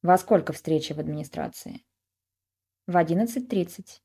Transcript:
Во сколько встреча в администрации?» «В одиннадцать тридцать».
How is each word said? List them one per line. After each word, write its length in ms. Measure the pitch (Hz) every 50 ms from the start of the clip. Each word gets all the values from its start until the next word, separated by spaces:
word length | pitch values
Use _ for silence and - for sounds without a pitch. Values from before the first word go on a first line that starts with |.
| -
Во 140 | 175 180
сколько 360 | 185 - - - 180 147 - 147
встреча 400 | - _ 160 160 156 156 - 147
в 60 | 151
администрации?» 840 | 151 156 151 151 - 139 - - - - - - - - - - _ _ _ _ _ _ _ _ _ _ _ _ _ _ _ _ _ _ _ _ _
«В 100 | - 175
одиннадцать 540 | 175 170 160 170 185 226 233 - 262 254 -
тридцать». 540 | 220 196 175 - - - 190 - - _ _